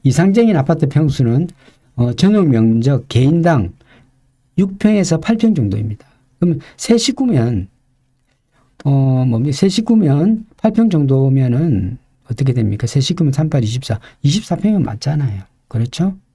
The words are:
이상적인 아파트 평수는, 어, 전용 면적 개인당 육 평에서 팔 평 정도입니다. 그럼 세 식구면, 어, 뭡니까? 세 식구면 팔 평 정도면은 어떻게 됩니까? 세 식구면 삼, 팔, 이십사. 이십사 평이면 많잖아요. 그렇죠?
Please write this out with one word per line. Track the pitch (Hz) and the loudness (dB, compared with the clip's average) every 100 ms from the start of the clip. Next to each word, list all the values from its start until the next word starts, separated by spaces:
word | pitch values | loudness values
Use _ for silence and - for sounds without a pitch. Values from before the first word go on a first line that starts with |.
이상적인 | 135 139 185 208 233 170 | 0 2 2 2 2 2
아파트 | 135 160 143 | 0 -2 0
평수는, | 143 156 139 120 123 175 - _ _ _ - | 0 0 0 0 0 -2 -10 _ _ _ -4
어, | 120 | -4
전용 | 117 185 214 165 | 2 2 4 2
면적 | 113 113 113 127 135 - | 2 2 2 0 -2 -2
개인당 | 117 131 170 170 147 90 - _ - _ _ _ _ _ - | 0 2 2 2 0 -2 -10 _ -20 _ _ _ _ _ -4
육 | 196 196 | -4 0
평에서 | 214 208 185 160 | 0 2 0 -2
팔 | 165 226 | 0 0
평 | 226 | 0
정도입니다. | 175 104 107 107 104 _ _ _ _ | 0 -2 -2 -6 -8 _ _ _ _
그럼 | 175 143 - - | -2 -2 -8 -16
세 | - 233 | 0 0
식구면, | 233 - 254 160 117 107 95 _ _ _ _ _ _ _ _ _ _ _ 143 | 0 -2 0 0 0 -4 -6 _ _ _ _ _ _ _ _ _ _ _ 0
어, | 139 135 131 127 | 2 2 2 0
뭡니까? | 113 139 139 | 0 -2 0
세 | 196 | 0
식구면 | 190 220 226 165 143 185 220 - _ | 0 2 2 4 2 2 0 -6 _
팔 | 220 | -2
평 | 220 226 | 2 0
정도면은 | 165 139 135 135 135 127 120 165 101 92 120 _ _ _ | 2 2 2 2 2 2 0 0 0 -2 -8 _ _ _
어떻게 | 117 135 | -2 0
됩니까? | 123 107 104 120 | 0 -2 -2 -2
세 | 143 | -2
식구면 | 135 170 151 | -2 0 0
삼, | 135 156 | 0 0
팔, | 143 | 0
이십사. | 110 123 - 110 - _ | -2 -4 -6 -8 -8 _
이십사 | 139 190 - 175 | -2 -2 -4 -2
평이면 | 208 202 | 0 0
많잖아요. | 139 107 135 151 135 98 - _ _ | -2 -4 -4 -2 -4 -6 -14 _ _
그렇죠? | 110 120 - 185 190 _ | -6 -6 -2 -4 -4 _